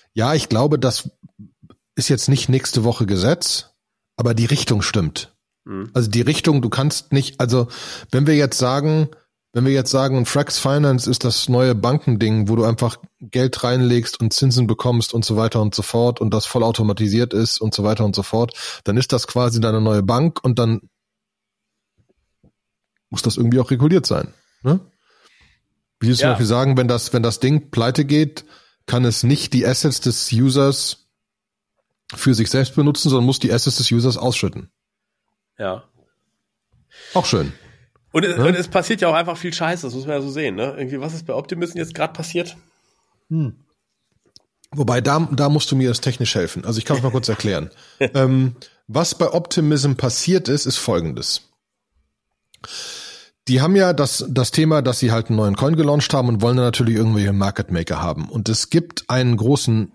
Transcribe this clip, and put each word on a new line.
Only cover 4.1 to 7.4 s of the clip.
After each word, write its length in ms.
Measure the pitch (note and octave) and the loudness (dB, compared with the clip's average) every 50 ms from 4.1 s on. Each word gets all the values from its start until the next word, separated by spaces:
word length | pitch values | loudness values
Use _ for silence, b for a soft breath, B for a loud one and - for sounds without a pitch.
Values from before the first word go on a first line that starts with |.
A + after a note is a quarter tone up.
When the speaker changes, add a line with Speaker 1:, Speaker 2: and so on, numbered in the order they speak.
| _ | _
Speaker 1:
aber 160 | - A#2 A#2 | -2 0 0
die 140 | A2+ A2+ A#2 | 2 2 2
Richtung 340 | A2+ - - - - A2+ G2+ | 2 0 0 0 0 0 0
stimmt. 540 | - - - G#2+ E2 D2 - - - - _ _ _ _ _ _ - | 0 -2 -2 -2 -2 -2 -4 -8 -14 -14 _ _ _ _ _ _ -16
Speaker 2:
Mhm. 260 | - G2 F#2+ G2 A2 | -14 -12 -12 -8 -4
Speaker 1:
Also 180 | - B2+ A2+ G#2 | -2 0 0 0
die 120 | A2 A#2+ | 0 0
Richtung, 400 | A#2 D3 D#3 - - E3 D3 C3+ | 0 0 0 0 2 2 2 2
du 80 | A#2+ G#2+ | 0 0
kannst 420 | - B2+ C3+ D3+ - - - - | -2 0 0 0 -2 -4 -4 -2
nicht, 280 | C#3 C#3 C3 - - - | 0 0 0 -2 -2 -2